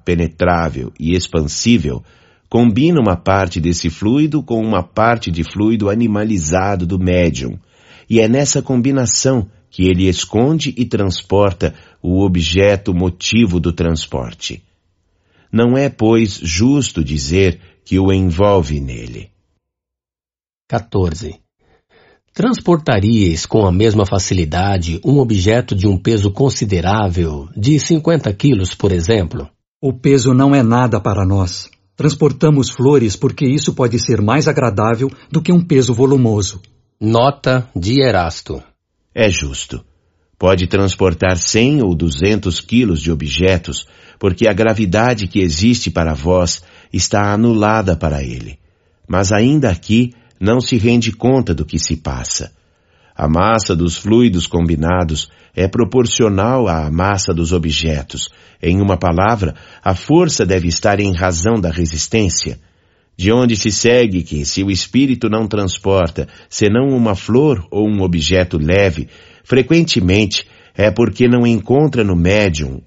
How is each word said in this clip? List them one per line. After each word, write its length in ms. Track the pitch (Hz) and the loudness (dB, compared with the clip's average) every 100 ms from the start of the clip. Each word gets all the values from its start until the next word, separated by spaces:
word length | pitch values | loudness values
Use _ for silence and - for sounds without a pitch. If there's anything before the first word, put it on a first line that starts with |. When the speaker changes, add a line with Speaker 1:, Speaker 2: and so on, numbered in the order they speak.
Speaker 1:
penetrável 880 | - 85 85 - 90 87 80 67 58 - | -4 -2 -2 -2 0 0 -2 -6 -12 -8
e 160 | 78 90 | -4 -2
expansível, 880 | - 85 73 - 117 117 73 58 - _ _ _ _ | -2 -4 -4 -2 0 2 0 -8 -12 _ _ _ _
combina 500 | 120 120 104 156 165 | 2 2 2 2 2
uma 160 | 107 87 | 2 0
parte 460 | - 98 95 87 | 0 0 0 -2
desse 280 | 82 85 85 | -2 -2 -4
fluido 540 | 76 104 139 156 151 | -4 -2 0 0 -2
com 180 | 123 117 | -4 -4
uma 220 | 110 98 | -2 -2
parte 480 | 90 - 113 117 - | -2 0 0 0 -4
de 100 | 82 | -6
fluido 460 | 78 98 107 113 98 | -6 -2 0 0 0
animalizado 960 | 110 117 104 110 101 76 92 98 98 87 | 0 0 0 -2 -2 -2 0 0 -2 -2
do 140 | 95 | -2
médium, 580 | 92 90 85 64 64 52 - _ _ - - | 2 2 2 0 -8 -10 -16 _ _ -20 0
e 100 | 113 | 2
é 80 | 110 | 4
nessa 340 | 131 143 143 | 2 0 -2
combinação 880 | 127 123 123 139 120 - 131 131 92 - _ | -2 0 0 0 -2 0 0 0 -2 -10 _
que 140 | - | -2
ele 260 | 92 90 92 | 0 2 0
esconde 640 | 87 - 107 131 160 147 120 | 0 -2 0 0 0 -4 -4
e 60 | |
transporta 880 | 120 110 98 87 - 98 101 90 78 - - _ | -4 -2 -2 -4 -2 0 0 0 -4 -6 -16 _
o 220 | 82 92 98 | -2 0 0
objeto 680 | 87 80 87 101 98 101 | 0 0 2 2 2 -2
motivo 640 | 90 90 87 - 110 110 85 | -2 -2 -4 -2 0 2 0
do 140 | 85 | -2
transporte. 920 | 80 85 78 - 69 60 - - - _ _ _ _ _ _ _ _ _ | -2 -2 -4 -6 -8 -10 -12 -14 -14 _ _ _ _ _ _ _ _ _
Não 280 | 113 120 131 | 0 2 2
é, 120 | 139 | 0
pois, 440 | 123 110 113 110 - | 0 2 4 2 -2
justo 580 | 85 85 120 143 120 87 | -6 0 2 2 -2 -4
dizer 600 | 69 76 67 92 95 - - _ - | -4 -4 -2 0 2 -2 -10 _ -4
que 120 | 92 | 0
o 140 | 95 | 2
envolve 680 | 95 92 82 104 98 73 73 | 2 0 2 2 2 0 -6
nele. 480 | 67 60 58 55 50 _ _ _ _ _ _ _ _ _ _ _ _ _ _ | -8 -10 -14 -16 -18 _ _ _ _ _ _ _ _ _ _ _ _ _ _
Speaker 2:
Quatorze. 720 | 117 - 104 90 78 73 - _ _ _ _ _ _ _ _ _ | -6 -2 -2 -2 -2 -10 -16 _ _ _ _ _ _ _ _ _
Transportaríeis 1120 | - 233 226 - 170 151 107 101 113 92 82 - | -2 0 0 2 2 2 2 2 2 2 0 0
com 200 | 110 98 | 2 2
a 60 | |
mesma 320 | 90 113 104 95 | 2 2 2 0
facilidade 960 | 98 - 95 78 85 98 95 82 82 | -2 -2 -2 -2 -2 -2 -2 -4 -4
um 160 | 156 143 | 0 2
objeto 560 | 120 101 90 117 - 98 | 2 0 2 0 0 -2
de 100 | 101 | 0
um 120 | 95 | 0
peso 340 | - 110 101 | 0 0 0
considerável, 1200 | 101 135 - 110 92 85 107 98 87 82 73 71 - | 0 -2 0 -2 -2 0 0 0 -2 -4 -6 -10 -4
de 200 | 113 151 | 0 2
cinquenta 540 | - 165 160 160 113 | 2 0 2 0 -2
quilos, 420 | 101 143 113 92 | 0 0 2 -2
por 200 | - 101 | -2 0
exemplo? 560 | 92 87 113 80 - 69 _ _ _ | 0 2 0 0 -6 -12 _ _ _
Speaker 3:
O 100 | 139 | -6
peso 420 | 127 143 139 127 | -2 2 2 4
não 220 | 127 139 139 | 4 4 4
é 80 | |
nada 360 | 113 120 123 107 | 2 2 0 0
para 240 | 113 101 92 | -2 0 0
nós. 440 | 98 90 - - _ _ | 0 -2 -6 -16 _ _
Transportamos 760 | - 147 151 151 143 156 143 120 | -2 -2 2 0 2 2 2 0
flores 480 | - 127 143 113 - | 0 2 4 2 0
porque 280 | 135 - 135 | -4 -2 -2
isso 280 | 147 - | 0 -2
pode 260 | - 123 117 | -2 -2 0
ser 220 | 123 110 | -2 0
mais 260 | 104 139 156 | 2 2 0
agradável 640 | 147 120 104 110 117 135 - - | 0 0 0 0 0 -4 -6 -6
do 120 | 156 | -2
que 100 | 170 | 2
um 100 | 180 | 2
peso 320 | 175 135 120 | 4 2 2
volumoso. 680 | 113 131 139 120 104 98 92 - _ _ _ | 2 4 4 2 0 -4 -8 -18 _ _ _
Speaker 2:
Nota 680 | 107 117 135 139 131 127 120 90 | 0 2 2 0 0 0 -2 -6
de 260 | 90 135 | -2 2
Erasto. 640 | 131 95 85 - - 76 - _ _ _ _ | 2 2 -2 -6 -12 -12 -14 _ _ _ _
Speaker 1:
É 160 | - 110 | 0 0
justo. 540 | 87 71 65 - 64 - _ _ _ _ - | 0 -6 -10 -12 -14 -16 _ _ _ _ -2
Pode 280 | 92 92 90 | 2 2 0
transportar 680 | 98 98 - 95 82 95 90 | 0 -2 0 0 0 -2 -2
cem 480 | - 110 123 151 | -2 0 2 2
ou 100 | 101 | 0
duzentos 680 | 82 85 69 95 104 95 82 | 0 -2 0 0 0 -2 -6
quilos 400 | - 117 117 80 | -2 0 0 0
de 100 | 78 | -2
objetos, 720 | 76 73 69 92 87 - - - _ - - | -4 -4 -2 0 0 -4 -10 -14 _ -20 -6
porque 300 | 98 87 113 | -4 0 0
a 60 | |
gravidade 760 | 95 113 107 101 101 123 117 92 | 2 0 0 0 0 0 0 -4
que 120 | 104 | -2
existe 520 | 90 76 113 120 92 | -2 0 0 0 -2
para 220 | 85 82 | -2 -2
vós 500 | 73 78 90 87 - - - _ | -2 0 0 0 -4 -12 -20 _
está 400 | 92 - 107 101 | -6 -2 0 0
anulada 640 | 104 120 113 107 110 95 80 | 2 2 2 2 0 0 -2
para 260 | 80 71 | -2 -4
ele. 340 | 65 60 - - _ _ _ _ - | -6 -10 -12 -18 _ _ _ _ -6
Mas 280 | 90 95 | -2 0
ainda 360 | 104 120 151 127 | 2 2 2 0
aqui 440 | 87 - 113 123 - _ _ | -2 0 0 0 -6 _ _
não 200 | 95 123 | 0 0
se 160 | 123 120 | 0 0
rende 360 | 117 120 113 | 2 2 0
conta 420 | 101 120 135 104 | -2 0 2 0
do 100 | 78 | -4
que 140 | 76 82 | -4 -4
se 200 | - 80 | -4 -6
passa. 540 | 76 64 62 - - _ _ _ _ _ _ - | -6 -8 -8 -10 -10 _ _ _ _ _ _ -4
A 140 | 78 | 0
massa 460 | 80 104 113 - 87 | 2 2 2 0 0
dos 200 | 87 - | -2 -2
fluidos 520 | 101 113 120 87 80 | 2 4 4 2 -2
combinados 800 | 87 85 78 82 90 82 76 - _ _ - | -2 0 0 0 0 -2 -4 -8 _ _ -4
é 120 | 95 | -2
proporcional 1000 | 117 107 127 117 - 110 98 110 131 107 | 0 0 0 0 2 0 2 0 0 0
à 220 | 80 78 | -2 -2
massa 420 | 80 95 101 - | -2 0 -2 -2
dos 200 | 82 80 | -2 0
objetos. 800 | 90 80 73 80 73 69 76 - - - _ | 0 -2 -2 -2 -4 -6 -10 -12 -14 -20 _
Em 220 | 82 92 | 0 2
uma 160 | 101 90 | 2 0
palavra, 560 | 90 85 101 117 90 - - - | 0 2 0 0 -2 -6 -16 -6
a 100 | - | -4
força 500 | 92 - 160 175 - | -4 2 2 2 0
deve 240 | 95 95 85 | 0 0 0
estar 320 | 87 107 101 | 0 0 0
em 140 | 101 | 0
razão 480 | 87 92 82 98 117 | 0 -2 0 0 0
da 80 | 87 | -2
resistência. 920 | 78 82 80 - 113 98 - - 60 _ _ _ _ _ - | -2 -4 -4 -2 0 0 -2 -6 -10 _ _ _ _ _ -4
De 160 | 92 | 0
onde 240 | 120 123 107 | 2 2 0
se 160 | 107 | -2
segue 520 | 101 120 123 113 92 | 0 2 2 2 -2
que, 200 | 82 76 | -4 -6
se 200 | 71 - | -4 -4
o 80 | 98 | -2
espírito 580 | 92 - 123 139 123 110 | -2 -2 0 0 0 -2
não 160 | 110 110 | -2 -2
transporta 840 | 104 98 - 98 98 82 - 69 - - | -2 -4 -4 0 0 0 -4 -10 -12 -16
senão 380 | - 104 110 139 | -2 2 2 2
uma 260 | 131 113 | 2 0
flor 540 | 95 - 120 151 101 - | -2 0 2 2 0 -4
ou 180 | 101 107 | -2 -2
um 140 | 101 | 0
objeto 560 | 92 85 76 92 87 82 | 0 0 2 2 2 -2
leve, 520 | 76 95 98 73 65 - - - | 0 2 2 0 -8 -16 -20 -20
frequentemente 1040 | - 127 127 165 165 - 90 98 104 - - - - | -2 0 2 2 2 0 2 2 0 -2 -10 -18 -14
é 160 | - 104 | -2 0
porque 380 | 113 117 95 120 | 2 0 2 2
não 180 | 123 120 | 4 2
encontra 580 | 113 92 131 151 123 | 0 0 2 2 0
no 120 | 104 87 | 0 2
médium 640 | 85 104 101 76 69 65 | 2 2 2 -2 -6 -8